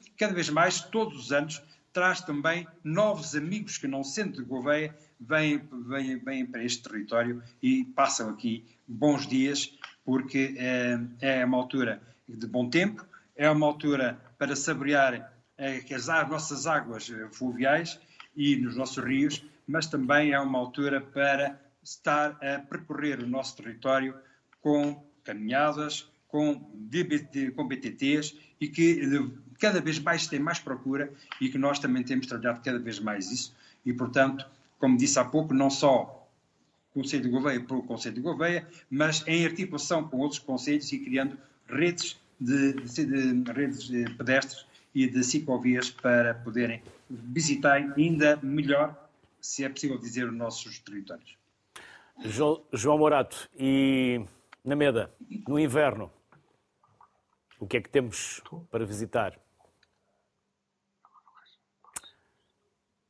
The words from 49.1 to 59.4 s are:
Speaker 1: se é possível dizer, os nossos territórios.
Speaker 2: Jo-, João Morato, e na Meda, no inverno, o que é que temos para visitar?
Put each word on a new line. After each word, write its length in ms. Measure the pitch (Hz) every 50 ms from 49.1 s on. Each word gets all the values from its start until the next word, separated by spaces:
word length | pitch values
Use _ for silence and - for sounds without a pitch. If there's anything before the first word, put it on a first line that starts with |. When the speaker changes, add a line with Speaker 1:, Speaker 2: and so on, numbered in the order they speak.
| _ _ _ _ _ _
Speaker 1:
se 220 | - - - -
é 60 | 139 135
possível 300 | 135 - 156 139 127 120
dizer, 280 | 120 120 113 127 123
os 80 | 117 117
nossos 440 | 117 117 113 110 - - 110 - -
territórios. 580 | - - 104 98 98 - 85 - _ - - _ _ _ _ _ _ _ - - - - - - - _ _ -
Speaker 2:
Jo-, 460 | 123 110 101 123 151 151 160 - - -
João 260 | - 120 107 147 151 151
Morato, 500 | 151 151 151 139 123 - - - - - - -
e 640 | 135 135 135 135 135 135 135 131 131 123 123 120 101 - - _ _ - - _ -
na 100 | 127 143
Meda, 380 | 147 147 139 113 113 95 - - - - - - - -
no 120 | - 143 147
inverno, 520 | 156 139 120 156 147 135 110 107 98 87 - _ _ _ _ _ _ _ _ _ _ _ _ _ _ _ _ _ - _ _ _ _ _ _ _ _ _ _ -
o 60 | 104
que 100 | 95 -
é 40 | 117
que 100 | - -
temos 520 | - 143 123 113 95 - - - - - - - 160 170 - -
para 140 | - 113 113
visitar? 540 | 98 107 101 113 - - 117 107 92 - -